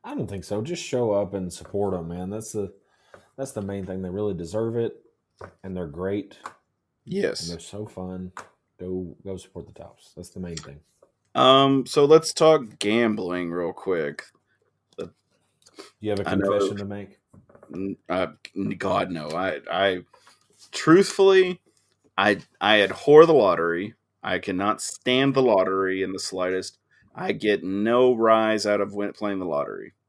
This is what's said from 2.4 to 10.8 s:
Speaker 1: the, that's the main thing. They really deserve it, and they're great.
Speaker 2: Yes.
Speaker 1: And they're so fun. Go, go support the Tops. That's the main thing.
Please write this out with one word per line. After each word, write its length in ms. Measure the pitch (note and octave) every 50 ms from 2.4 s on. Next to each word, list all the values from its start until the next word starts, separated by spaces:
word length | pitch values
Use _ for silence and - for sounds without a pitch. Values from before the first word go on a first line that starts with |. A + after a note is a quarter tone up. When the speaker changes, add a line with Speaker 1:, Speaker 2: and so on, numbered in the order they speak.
| A2 -
Speaker 1:
the, 200 | - A2 G2 F#2+ - _ _ _ _ _ _ _ - - _ _ _
that's 160 | - C3+ C3+
the 100 | - A2
main 220 | G2+ G2 G2 G2 F#2+
thing. 160 | F2+ F#2+ F#2+
They 80 | F#2 F2+
really 240 | F2+ G2+ G#2 G#2 F#2+
deserve 420 | E2 E2+ D#2+ E2+ G#2+ A2+ A2+ A2+
it, 240 | A#2+ A#2 A2 - - _ _ _ _ _ _ _ _ - - _ _
and 140 | - F#2+ F#2
they're 100 | F#2 F2+
great. 520 | D#2+ C#2+ E2 F#2 F#2+ G2+ G#2 G2 - - - - - - _ _ _ _ _ _ _ _ _ _
Speaker 2:
Yes. 380 | - E3+ G3 - - - -
Speaker 1:
And 80 | - E2+
they're 100 | E2+ E2+
so 260 | - - - G#2 G#2+
fun. 460 | G2 - F#2 F#2 F#2 F#2 F#2 F#2 F#2 _ - - _ _ _ _ _ _ _
Go, 360 | F2+ F#2 F#2 F#2 F#2 E2+ - _
go 140 | - G2 F#2+
support 300 | F2+ - - _ F2 E2 -
the 40 |
Tops. 400 | - - E2 - - _ _ _ _
That's 140 | - F#2 -
the 100 | _ G2
main 160 | F2+ F2 E2
thing. 240 | D#2+ - - C#2+ D2+